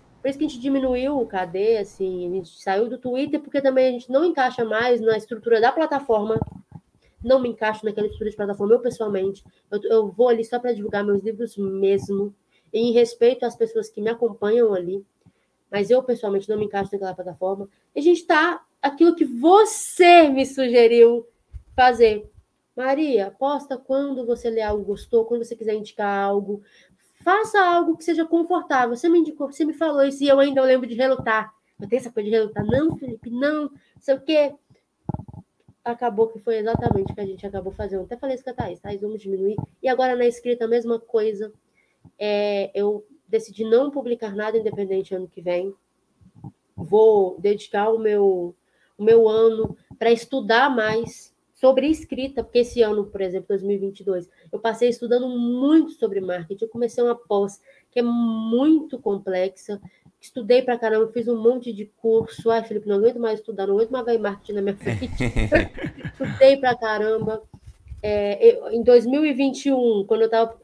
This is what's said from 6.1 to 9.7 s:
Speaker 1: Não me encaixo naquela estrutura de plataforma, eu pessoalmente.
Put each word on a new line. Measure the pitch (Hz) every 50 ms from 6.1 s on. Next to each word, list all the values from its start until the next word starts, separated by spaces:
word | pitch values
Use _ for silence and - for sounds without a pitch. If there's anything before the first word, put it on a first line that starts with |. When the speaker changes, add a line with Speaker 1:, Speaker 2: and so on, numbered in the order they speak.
| 220 208 208 220 220 220 - - - - - _ - - _ _ _ _ _ _ _ -
Speaker 1:
Não | - 240 262 262
me | 247 240
encaixo | 220 - 220 214 214 - 220
naquela | 214 208 214 214
estrutura | 208 - - 214 214
de | 208
plataforma, | - 208 196 196 202 202 208 233
eu | 247
pessoalmente. | 247 240 247 - 220 208 196 190 190 196 196 - _ _ _ _ _ _